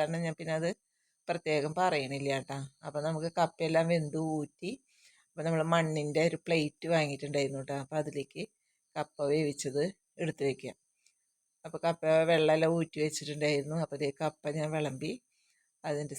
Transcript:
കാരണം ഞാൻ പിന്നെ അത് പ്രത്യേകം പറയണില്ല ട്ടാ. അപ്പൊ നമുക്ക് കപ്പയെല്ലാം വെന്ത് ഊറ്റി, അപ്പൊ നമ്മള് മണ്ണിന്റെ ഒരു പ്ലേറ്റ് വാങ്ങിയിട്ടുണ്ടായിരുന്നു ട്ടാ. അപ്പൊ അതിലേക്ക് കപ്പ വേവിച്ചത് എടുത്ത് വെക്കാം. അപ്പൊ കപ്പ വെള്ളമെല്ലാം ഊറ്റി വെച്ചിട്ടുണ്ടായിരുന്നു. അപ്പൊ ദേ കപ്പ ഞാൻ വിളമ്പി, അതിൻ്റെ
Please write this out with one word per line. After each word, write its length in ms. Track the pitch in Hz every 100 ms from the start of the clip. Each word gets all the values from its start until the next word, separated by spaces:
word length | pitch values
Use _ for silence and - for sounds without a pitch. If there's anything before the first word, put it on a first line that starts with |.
കാരണം 220 | 156 165 165
ഞാൻ 80 | 156
പിന്നെ 140 | 160 160
അത് 100 | 170 - _ _ _ _ -
പ്രത്യേകം 440 | 170 160 151 151 160
പറയണില്ല 600 | 185 151 131 139 139 135
ട്ടാ. 120 | 127 139 135 _ 156
അപ്പൊ 120 | 147
നമുക്ക് 240 | 156 160 165 180
കപ്പയെല്ലാം 480 | 165 - 160 160 165
വെന്ത് 260 | 170 151 160 160 156
ഊറ്റി, 340 | 147 - 185 254 _ _ _ _ _
അപ്പൊ 140 | 160 160
നമ്മള് 180 | 165 160
മണ്ണിന്റെ 500 | 165 160 156 147 151 165
ഒരു 100 | 160 -
പ്ലേറ്റ് 400 | 165 147 - 160
വാങ്ങിയിട്ടുണ്ടായിരുന്നു 720 | 165 147 135 143 143 135 135 131
ട്ടാ. 100 | 139
അപ്പൊ 120 | 135 156
അതിലേക്ക് 420 | 147 143 135 151 208 _ _ _ _ 160
കപ്പ 300 | 147 - 143
വേവിച്ചത് 520 | 151 147 139 143 139 175 - _ -
എടുത്ത് 200 | 165 - 139
വെക്കാം. 280 | 127 127 - _ _ _ _ _ _ _ _
അപ്പൊ 140 | 160 160
കപ്പ 180 | 170 160 160 160 160
വെള്ളമെല്ലാം 440 | 165 156 160 160 170
ഊറ്റി 200 | 156 156
വെച്ചിട്ടുണ്ടായിരുന്നു. 720 | 151 151 147 147 151 147 143 165
അപ്പൊ 140 | 156 143
ദേ 80 | 143 -
കപ്പ 320 | 156 - 151 151
ഞാൻ 100 | 151 156
വിളമ്പി, 360 | 147 131 151 254 _ _ _ _ _ _
അതിൻ്റെ 340 | 165 147 147